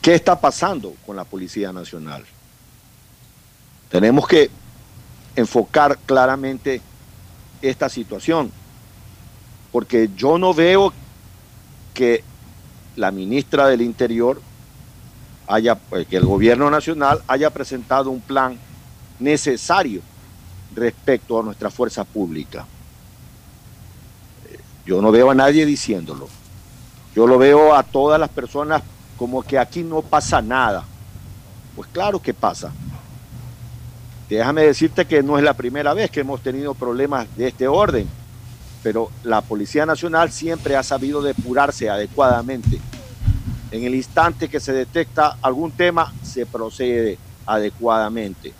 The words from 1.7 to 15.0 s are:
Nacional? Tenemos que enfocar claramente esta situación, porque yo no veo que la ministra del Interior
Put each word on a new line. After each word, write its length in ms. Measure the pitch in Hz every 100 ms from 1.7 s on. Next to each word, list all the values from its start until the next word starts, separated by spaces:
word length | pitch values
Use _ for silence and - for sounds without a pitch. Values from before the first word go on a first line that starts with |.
Nacional? 540 | 92 85 85 78 69 - - _ _ - - _ _ _ _ - _ _ _ _ - -
Tenemos 380 | 90 107 135 -
que 220 | 165 147 - - - - - - - - -
enfocar 600 | 110 123 101 151 147 143 -
claramente 760 | 131 127 135 135 131 139 127 - - - - - - - -
esta 260 | 135 127 135
situación, 640 | - 110 101 - 165 123 - - - - - - - - - - - -
porque 380 | 120 107 120 113 95
yo 200 | 131 165
no 160 | 185
veo 380 | 160 170 190 196 - - - - - - - - - -
que 300 | - 123 117 - - - - - - - -
la 160 | 98
ministra 560 | 98 95 131 135 147 139
del 140 | 123
Interior 600 | 120 107 120 113 120 139 - - - - - -